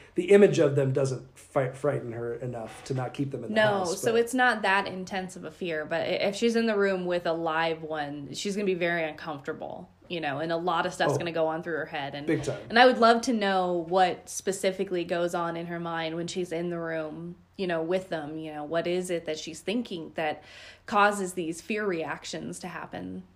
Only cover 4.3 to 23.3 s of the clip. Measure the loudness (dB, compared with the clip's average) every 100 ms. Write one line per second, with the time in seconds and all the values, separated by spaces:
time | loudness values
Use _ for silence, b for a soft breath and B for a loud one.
4.3 | 4 4 4 2 2 0 -6 -6 -6 -6
5.3 | -10 -14 -8 -4 -4 -2 -2 0 0 -2
6.3 | 2 2 2 2 2 2 2 0 -2 0
7.3 | 0 0 2 0 -2 -4 -4 -4 -6 -10
8.3 | -6 -4 -2 0 0 2 0 -2 -4 -8
9.3 | -8 -8 -8 -8 -10 -14 _ -10 -6 -4
10.3 | -4 -2 -2 0 0 0 0 0 2 -2
11.3 | 0 0 0 -4 -6 -4 -6 -8 -8 -2
12.3 | -2 -2 -6 0 8 8 10 6 6 4
13.3 | 0 2 2 2 0 2 4 4 2 -8
14.3 | -8 -4 0 0 0 -2 -2 -2 0 0
15.3 | 0 -2 -4 -6 -6 -4 -4 -4 -4 -6
16.3 | -4 -4 -4 -4 -4 -4 -4 -6 -8 -12
17.3 | -14 _ -8 -4 -2 0 -2 -2 -6 -6
18.3 | -8 -8 -8 -4 -2 0 -2 0 -4 -4
19.3 | -6 -8 -10 -4 -4 -4 -8 -8 -4 -4
20.3 | -4 B B B B -2 4 6 4 -2
21.3 | -4 -6 -6 -6 -4 -2 -2 -4 -6 -8
22.3 | -8 -8 -10 -10 -12 -12 -12 -10 -12 -14